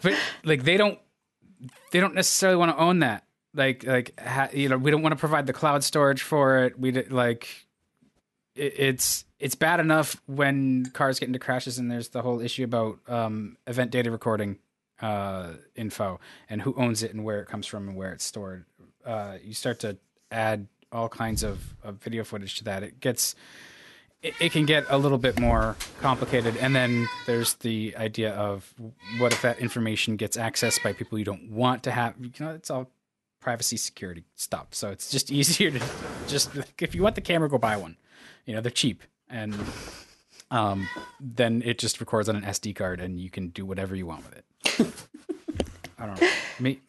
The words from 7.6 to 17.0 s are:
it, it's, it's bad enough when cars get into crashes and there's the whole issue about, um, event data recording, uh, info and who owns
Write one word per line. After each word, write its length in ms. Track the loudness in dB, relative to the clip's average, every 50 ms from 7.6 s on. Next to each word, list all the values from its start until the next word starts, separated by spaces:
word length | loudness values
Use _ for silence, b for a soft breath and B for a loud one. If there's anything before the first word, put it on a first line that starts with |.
| -20 _ _ _ _ _ _ _ _ _ _ _ _ _ _ _ _ _ -8
it, 200 | -6 -6 -4 0 2
it's, 460 | 2 2 2 2 0 -2 -2 -2 -6 _ _ -6
it's 160 | -6 -4 -2
bad 240 | 0 2 2 4 4
enough 420 | 4 6 6 4 4 2 -2 -10 _
when 600 | -6 0 2 2 2 4 2 2 2 2 2 0
cars 320 | -2 -2 0 2 2 2 0
get 80 | -2
into 120 | -4 -4 -4
crashes 400 | -2 -2 -2 -2 -2 -4 -6 -4
and 120 | -4 -4
there's 180 | -4 -4 -6 -6
the 120 | -6 -4
whole 180 | -2 -2 -2 -2
issue 240 | -2 -4 -4 -4 -4
about, 340 | -2 0 0 0 0 -4 -8 _ -4
um, 480 | -2 -2 -2 -2 -2 -4 -8 -8 -12 _ -10
event 240 | -6 -2 -2 0 0
data 200 | 2 0 0 0
recording, 480 | 0 -2 0 0 0 0 0 -2 -4 -8 _ _ _ _ _ _ _ -8
uh, 500 | -4 -4 -2 -2 -2 -4 -6 -6 -8 -10 -12 -16 -18 _ -12
info 460 | -8 -8 -6 -4 -4 -4 -4 -4 -8 B B B B B B
and 140 | -8 -4
who 100 | -4 -4 -2
owns 260 | 0 0 0 0 -2